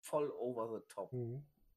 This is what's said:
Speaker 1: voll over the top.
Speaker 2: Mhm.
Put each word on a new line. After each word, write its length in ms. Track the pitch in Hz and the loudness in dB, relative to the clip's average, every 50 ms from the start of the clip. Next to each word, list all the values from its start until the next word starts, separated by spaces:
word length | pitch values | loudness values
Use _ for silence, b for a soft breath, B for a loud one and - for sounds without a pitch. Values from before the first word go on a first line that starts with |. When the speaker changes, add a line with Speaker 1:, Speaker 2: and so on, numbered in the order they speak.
Speaker 1:
voll 300 | - - - 151 147 139 | -6 2 4 4 4 4
over 480 | - - 113 123 127 117 113 117 113 107 | 2 0 0 0 2 2 0 0 0 -4
the 80 | - | -6
top. 260 | _ - - 95 - - | _ -6 -6 -6 -2 -2
Speaker 2:
Mhm. 320 | 123 120 113 120 135 143 - _ _ - - _ | -2 -2 -2 -2 -6 -6 -10 _ _ -20 -20 _